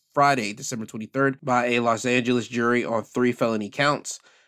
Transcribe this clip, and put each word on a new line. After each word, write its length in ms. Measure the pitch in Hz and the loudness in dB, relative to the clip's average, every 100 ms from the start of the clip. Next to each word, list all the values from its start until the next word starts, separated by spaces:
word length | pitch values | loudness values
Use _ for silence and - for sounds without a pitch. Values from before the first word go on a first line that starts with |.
| _ - | _ 2
Friday, 360 | 143 139 104 | 4 4 -2
December 360 | 107 - 113 110 | -6 -8 -8 -10
twenty-third, 500 | 117 107 135 139 135 | -12 -8 -2 0 0
by 240 | 147 123 123 | -2 0 2
a 120 | 120 | 2
Los 260 | 117 113 123 | 2 0 0
Angeles 420 | 123 120 123 107 | 0 2 0 0
jury 360 | 120 117 120 | -2 2 2
on 200 | 98 113 | 0 -4
three 280 | 104 - 123 | -4 0 0
felony 380 | 117 120 110 104 | 2 0 -2 -4
counts. 500 | - 143 143 - - _ _ | 0 0 0 -4 -14 _ _